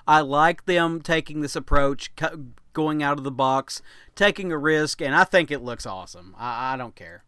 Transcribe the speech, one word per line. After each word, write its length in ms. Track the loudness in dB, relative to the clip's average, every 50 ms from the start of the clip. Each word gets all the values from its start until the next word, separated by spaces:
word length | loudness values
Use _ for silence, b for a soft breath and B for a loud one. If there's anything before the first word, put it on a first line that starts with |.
| B
I 140 | 4 4 4
like 440 | 4 4 2 4 4 4 2 0 -2
them 360 | 0 2 2 2 2 -2 -4
taking 400 | -2 0 0 0 0 -4 -8 -6
this 140 | -6 -6 -6
approach, 600 | -8 0 2 4 4 4 4 0 -4 -8 -14 -8
cu-, 360 | -6 -6 -6 -6 -10 -14 -16 -16 -20 _ _ _
going 280 | -2 -2 0 0 0
out 160 | 0 -2 -2
of 60 | -2 -4
the 80 | -6
box, 500 | -2 0 0 2 2 0 -2 -4 -12 -14 b b b b b b b
taking 380 | 2 2 2 2 0 -6 -4
a 60 | -4 -2
risk, 420 | 0 2 2 2 0 -2 -4 -6
and 140 | -4 2 4
I 80 | 4 4
think 260 | 6 4 2 2 2
it 140 | -4 -6 -6
looks 240 | -10 -10 -8 -10
awesome. 480 | -10 -10 -10 -12 -16 -18 -20 -20 -20 -14
I, 380 | -10 -8 -8 -6 -4 -4 -4 -4
I 20 |
don't 180 | -6 -8 -12 -14
care. 280 | -18 -20 -18 -20 -20 _